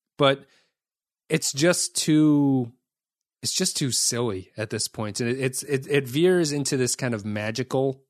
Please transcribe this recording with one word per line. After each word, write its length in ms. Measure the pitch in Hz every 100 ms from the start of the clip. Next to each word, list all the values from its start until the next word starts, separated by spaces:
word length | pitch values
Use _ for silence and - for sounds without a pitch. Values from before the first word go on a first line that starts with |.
| _ -
But 280 | 139 135 - _ _ _ _ _ _ _ -
it's 240 | 156 -
just 440 | 131 165 175 - -
too, 760 | - 151 156 147 143 135 120 - _ _ _ _ _ _
it's 100 | 123
just 240 | - 185 -
too 120 | 143
silly 600 | 110 - 117 120 95 92 -
at 120 | 110
this 180 | 110 -
point. 320 | - 107 101
And 80 | 120
it, 100 | 131
it's, 240 | 135 131
it, 240 | - 139 135
it 180 | 143 131
veers 440 | 131 175 180 160
into 260 | 143 139 143
this 180 | 123 -
kind 200 | 131 113
of 100 | 104
magical 800 | 107 107 110 127 135 135 135